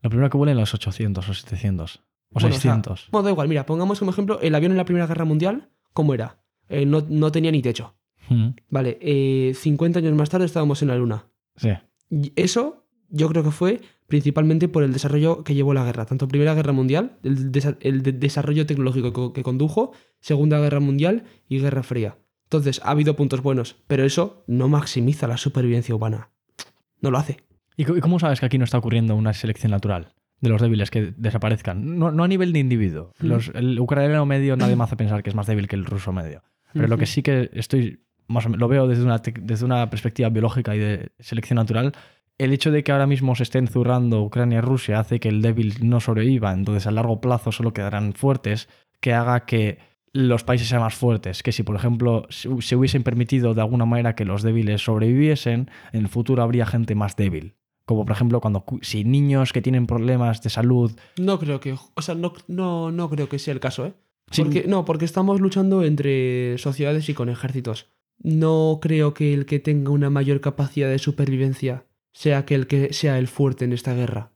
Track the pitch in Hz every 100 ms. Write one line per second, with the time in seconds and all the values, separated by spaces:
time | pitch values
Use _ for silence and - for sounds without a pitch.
0 | 123 113 135 139 147 131 107 104 - 92
1 | 110 95 92 90 - 95 101 92 80 -
2 | _ _ _ - 113 135 131 113 104 92
3 | - 214 202 180 147 151 135 160 185 202
4 | 196 185 202 214 165 151 170 185 180 175
5 | 170 165 165 151 175 233 - _ _ -
6 | 151 127 110 - _ _ _ 143 143 151
7 | 151 151 156 160 160 156 123 117 113 _
8 | _ _ - 120 113 127 _ 139 127 -
9 | 147 139 135 135 131 131 - 147 170 170
10 | 160 151 151 185 180 165 151 143 143 123
11 | 120 107 - _ _ _ 117 95 _ _
12 | _ 147 143 - 180 233 277 - _ _
13 | _ 147 156 160 151 151 180 240 - _
14 | _ 147 143 147 156 160 170 160 143 131
15 | 147 147 156 165 151 143 139 139 123 120
16 | 110 131 135 139 147 156 147 135 127 143
17 | 247 - 131 135 131 131 143 139 135 135
18 | 135 131 139 147 143 151 151 143 131 131
19 | 123 123 123 - 131 127 151 156 262 -
20 | _ _ - 147 151 151 147 143 143 139
21 | 160 226 - _ _ 135 139 131 127 123
22 | 104 - _ _ _ 160 139 127 - 147
23 | 151 147 139 131 135 131 117 - _ 143
24 | 135 135 185 - - 120 127 147 143 -
25 | 120 147 123 120 - 135 123 117 113 113
26 | 113 110 - _ _ _ - _ _ _
27 | - 127 151 139 _ _ _ - 139 175
28 | 156 175 160 135 127 127 120 127 113 113
29 | 113 107 110 104 110 107 113 101 101 92
30 | 82 _ _ _ 120 110 117 110 101 113
31 | 104 - 113 104 107 110 - 90 135 175
32 | 165 156 175 190 185 160 131 120 101 76
33 | 85 _ - 120 120 - 123 117 120 143
34 | 143 151 143 139 139 127 123 123 117 117
35 | 107 104 101 104 101 107 101 98 92 101
36 | 95 92 82 71 _ _ _ 151 113 113
37 | 151 - 143 135 123 - 110 139 117 -
38 | _ _ _ 117 113 110 120 139 131 120
39 | 123 113 117 117 95 110 123 123 117 107
40 | 117 - 117 113 113 113 113 104 104 101
41 | - _ - 113 104 120 110 113 131 143
42 | - _ _ _ 135 139 160 151 143 139
43 | 139 135 131 120 123 131 123 123 123 127
44 | 120 110 104 123 120 117 120 131 - 107
45 | 110 120 113 107 113 113 110 110 113 120
46 | 113 110 113 131 107 95 98 104 98 110
47 | 117 110 123 123 - 110 117 107 101 101
48 | 104 98 139 131 - 107 - _ _ _
49 | - 117 117 123 - 117 107 - _ _
50 | _ 139 127 120 - 123 117 123 113 -
51 | 123 110 95 90 - 113 104 104 120 120
52 | 120 113 - - 120 127 117 123 131 139
53 | 123 117 120 135 120 110 110 123 117 117
54 | 120 113 104 98 110 113 107 104 - 110
55 | 110 123 151 147 - 117 131 - - 113
56 | 101 120 113 127 120 120 113 120 113 104
57 | 104 - 104 82 92 _ _ _ - 110
58 | 107 104 120 120 113 101 - 123 - 110
59 | 104 139 143 135 127 - 127 127 120 120
60 | 113 127 120 113 - 117 120 123 120 110
61 | - - 185 190 151 135 139 131 - -
62 | 151 165 175 175 - 180 185 170 165 170
63 | 170 151 139 143 151 135 127 120 135 -
64 | _ _ _ - 151 160 - 196 165 160
65 | 165 180 190 196 190 196 190 190 165 147
66 | 143 135 127 123 123 120 143 135 143 151
67 | 151 143 123 120 131 127 123 117 - _
68 | _ _ 165 156 160 160 156 156 156 156
69 | 151 147 151 143 139 147 151 147 139 143
70 | 139 139 139 139 143 143 139 - 139 135
71 | 143 143 139 131 135 131 135 127 - _
72 | _ _ 156 139 139 143 131 143 139 143
73 | 151 131 127 - 143 131 123 120 - 123
74 | 123 110 107